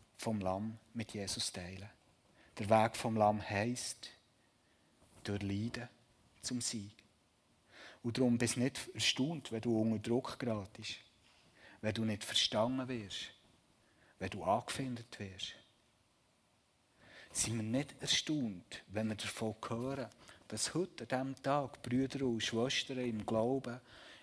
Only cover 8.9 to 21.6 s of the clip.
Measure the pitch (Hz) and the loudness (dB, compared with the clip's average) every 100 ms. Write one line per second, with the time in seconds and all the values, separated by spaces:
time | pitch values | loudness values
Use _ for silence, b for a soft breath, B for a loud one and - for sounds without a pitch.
8.9 | - - - 135 165 - 110 120 110 110 | 0 2 2 2 -2 -4 -2 2 4 4
9.9 | 107 110 120 - - 127 107 98 - 107 | 2 2 2 0 -4 -2 -2 -4 -10 -10
10.9 | - - _ _ _ _ B B B 107 | -10 -14 _ _ _ _ B B B -2
11.9 | 107 110 104 - - - 127 117 131 127 | 0 0 -2 0 0 2 4 2 2 -2
12.9 | 123 101 - - - _ _ _ _ b | -6 -6 -10 -10 -16 _ _ _ _ b
13.9 | b b b 92 101 85 110 - - 131 | b b b -6 -2 2 2 2 -4 -4
14.9 | 120 117 - 101 92 - - - _ _ | -6 -8 -10 -10 -8 -10 -10 -20 _ _
15.9 | _ _ _ _ _ _ _ _ _ _ | _ _ _ _ _ _ _ _ _ _
16.9 | B B B B - - 113 110 123 147 | B B B B -2 -2 -2 0 0 -2
17.9 | - 135 - - 151 120 90 - - - | -4 0 2 2 0 0 -4 -12 -16 -6
18.9 | 98 110 107 104 - 110 107 - 117 127 | -2 -2 -2 -6 -4 -4 -4 -4 -4 -4
19.9 | 135 113 - B B B 110 - 156 185 | -4 -8 -12 B B B -4 -2 0 -2
20.9 | - 113 131 135 131 135 143 | -4 -2 -2 -2 -2 0 2